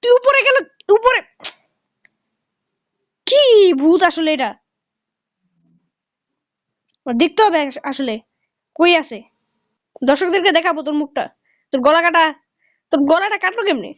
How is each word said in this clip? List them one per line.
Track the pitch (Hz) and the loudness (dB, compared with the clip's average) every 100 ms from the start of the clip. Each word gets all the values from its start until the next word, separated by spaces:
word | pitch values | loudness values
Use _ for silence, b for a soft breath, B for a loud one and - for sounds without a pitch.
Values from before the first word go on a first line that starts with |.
তুই | 480 | 2
উপরে | 494 508 554 | 2 2 0
গেল, | 523 539 - _ - | 2 0 -2 _ 0
উপরে। | 415 466 508 - _ - - _ _ _ _ _ _ _ _ _ _ _ _ _ _ _ _ - | 2 2 0 -6 _ -10 -10 _ _ _ _ _ _ _ _ _ _ _ _ _ _ _ _ -2
কি | 539 554 453 392 | 2 4 6 6
ভূত | 277 294 339 | 4 2 2
আসলে | 349 330 311 | 2 0 -4
এটা? | 302 240 - _ _ _ _ _ _ _ _ 185 175 165 170 _ _ _ _ _ _ _ _ _ _ _ _ - | -2 -4 -8 _ _ _ _ _ _ _ _ _ _ _ _ _ _ _ _ _ _ _ _ _ _ _ _ -8
দেখতে | 240 339 339 | -2 -2 2
হবে | 427 330 | 2 2
আস-, | 285 254 | -2 -8
আসলে | - 269 269 220 _ _ _ _ _ | -12 -8 -8 -8 _ _ _ _ _
কই | - 339 | -2 0
আছে। | 349 - 214 - _ _ _ _ _ _ - | 2 -2 -14 -20 _ _ _ _ _ _ -8
দর্শকদেরকে | 254 277 370 381 370 | -2 0 0 0 0
দেখাবো | 330 339 311 | 0 -2 -4
তোর | 285 | -6
মুখটা। | 294 285 - - _ _ _ _ | -6 -6 -8 -10 _ _ _ _
তোর | 269 | -2
গলা | 254 320 | 0 2
কাটা, | 339 339 320 294 _ _ _ _ _ | 0 0 0 -2 _ _ _ _ _
তোর | 311 | -2
গলাটা | 285 330 392 415 | 0 0 -2 -4
কাটলো | 370 440 | -6 -4
কেমনে? | 403 285 190 | -4 -4 -8